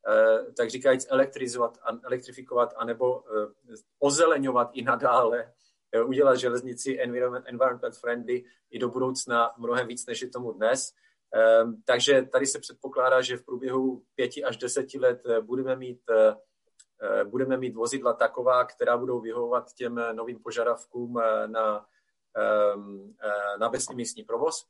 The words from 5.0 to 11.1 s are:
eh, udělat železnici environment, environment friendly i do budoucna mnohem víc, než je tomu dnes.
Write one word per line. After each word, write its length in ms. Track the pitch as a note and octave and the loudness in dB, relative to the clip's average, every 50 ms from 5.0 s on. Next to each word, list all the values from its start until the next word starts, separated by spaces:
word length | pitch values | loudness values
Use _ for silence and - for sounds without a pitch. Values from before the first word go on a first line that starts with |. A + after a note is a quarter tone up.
| B2+ B2+ A#2+ B2+ B2 A2+ A#2 A#2+ A2+ - _ _ _ _ _ _ _ _ | 2 2 4 4 4 2 0 -2 -4 -8 _ _ _ _ _ _ _ _
eh, 100 | - A2+ | 0 0
udělat 340 | A#2 B2+ C3 C3+ D3 C#3 B2+ | 0 2 2 4 6 6 6
železnici 640 | B2 B2+ B2 A#2+ B2 B2+ C3 A#2+ A#2+ - C#3 C3+ B2+ | 4 2 -2 -2 -2 -6 -8 -10 -8 -6 -6 -4 -4
environment, 460 | B2+ A#2+ A#2+ B2 B2 B2 B2 B2+ B2+ | -4 -4 -2 -2 -2 -2 -4 -6 -12
environment 480 | - A#2+ B2 B2+ B2+ A#2+ A#2 - B2 A#2 | -10 -2 0 0 0 0 -2 -8 -10 -10
friendly 460 | - - A#2+ A#2+ A#2+ A#2 A#2+ B2+ A#2+ A#2+ _ _ _ _ _ | -8 -6 -6 -4 -4 -4 -4 -4 -4 -6 _ _ _ _ _
i 100 | - - | -8 -6
do 100 | B2+ A#2+ | -6 -4
budoucna 640 | A#2+ B2+ B2+ C3 C3 B2+ - B2+ A#2+ A#2 A#2 A#2 - | -2 -2 -2 -2 -2 -4 -4 -2 0 2 2 0 -2
mnohem 300 | - A#2 A#2 A#2+ B2 B2 | -6 -4 -2 -2 -2 -2
víc, 180 | A2+ B2 B2 - | -4 -8 -12 -8
než 160 | - A#2 - | -8 -8 -8
je 80 | C3 B2 | -8 -10
tomu 220 | - B2 B2 A#2 | -10 -8 -8 -8
dnes. 420 | G#2 F#2 G#2+ A2+ B2+ C3+ - - _ _ _ _ | -4 0 0 0 2 0 -2 -10 _ _ _ _